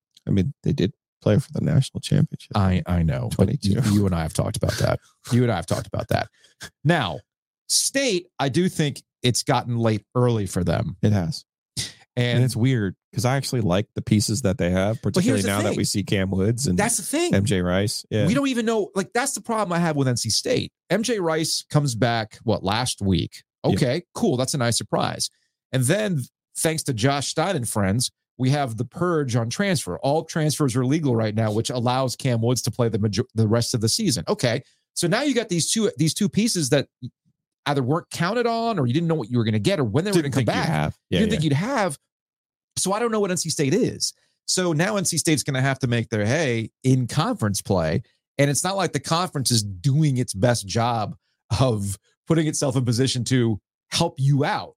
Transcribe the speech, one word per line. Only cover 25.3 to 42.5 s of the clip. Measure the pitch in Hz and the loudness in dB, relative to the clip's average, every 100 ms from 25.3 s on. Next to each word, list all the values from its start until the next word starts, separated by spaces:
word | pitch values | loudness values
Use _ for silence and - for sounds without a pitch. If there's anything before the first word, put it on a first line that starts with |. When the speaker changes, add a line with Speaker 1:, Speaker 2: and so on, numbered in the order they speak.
| - _ _ _ | -10 _ _ _
Speaker 2:
And | 131 123 | -2 0
then, | 190 214 160 120 _ _ - | 0 0 -4 -6 _ _ -4
thanks | 165 160 | -2 -2
to | - | -4
Josh | 117 131 143 - | 0 0 0 -4
Stein | - 165 180 | -2 -2 -2
and | 113 | -2
friends, | 110 95 107 127 - _ _ | -2 0 0 -2 -8 _ _
we | 127 | 0
have | 147 135 110 | 2 0 -4
the | 120 | -8
purge | - 175 165 139 120 | -2 0 0 0 0
on | 117 | -2
transfer. | - 202 175 - 87 | -2 0 0 -2 -4
All | 135 151 | 0 0
transfers | 160 175 151 - 143 113 | -2 -2 0 0 0 2
are | 127 | 0
legal | 156 147 117 | 2 2 0
right | 110 | 0
now, | 104 110 | 0 0
which | 107 113 | 0 -2
allows | 127 117 127 131 - | -2 0 0 -2 -2
Cam | 135 120 | -2 0
Woods | 117 127 | 2 0
to | - | -2
play | - 117 | 0 0
the | 104 | 2
major-, | 107 98 - | 0 0 2
the | 107 110 | 4 4
rest | 117 120 | 4 2
of | 120 | 0
the | 110 | 0
season. | - 214 113 85 | 2 0 0 -2
Okay, | 214 123 120 - _ _ - | 0 0 -2 -6 _ _ -4
so | 170 | 0
now | 208 | 0
you | 294 | 2
got | 240 226 | 0 0
these | 170 - | -2 0
two, | 226 208 - | 0 0 2
these | 160 | 0
two | - 202 | 2 0
pieces | - 226 185 135 | 2 0 0 0
that | 143 - _ 123 - _ _ _ _ - | 0 0 _ -16 -16 _ _ _ _ -4
either | 139 | -2
weren't | 120 160 - | 0 -2 -4
counted | - - 240 233 | -4 -2 0 0
on, | 233 233 208 | 0 -2 0
or | 123 | 0
you | |
didn't | 135 170 | 0 0
know | 160 | -2
what | 107 | 0
you | 123 | 0
were | 113 | 0
gonna | 110 | 0
get, | - 190 | 0 0
or | 123 | 0
when | 110 | 0
they | 196 | 2
were | 190 | 0
Speaker 1:
Didn't | 143 | 2
Speaker 2:
gonna | 131 110 | 0 0
come | |
Speaker 1:
think | 247 233 | 0 0
you'd | |
Speaker 2:
back. | 78 | 0
Speaker 1:
have. | 76 - _ | -2 -6 _
Speaker 2:
You | 95 | 0
Speaker 1:
Yeah, | |
Speaker 2:
didn't | 214 | 2
think | 220 | 2
Speaker 1:
yeah. | 156 | 2
Speaker 2:
you'd | |
have. | 139 208 277 185 143 _ _ _ _ _ | 2 0 0 -2 -4 _ _ _ _ _